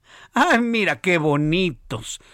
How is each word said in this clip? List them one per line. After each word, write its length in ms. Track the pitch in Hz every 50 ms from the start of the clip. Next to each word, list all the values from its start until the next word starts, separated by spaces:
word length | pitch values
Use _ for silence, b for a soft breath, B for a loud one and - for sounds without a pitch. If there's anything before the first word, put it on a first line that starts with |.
| B B B B B B
Ay, 260 | _ 240 285 359 294 226
mira 400 | 240 233 233 220 202 165 143 -
qué 160 | - 185 180 165
bonitos. 1000 | 151 156 143 143 151 151 160 185 190 175 131 - - - 127 113 113 - - - B B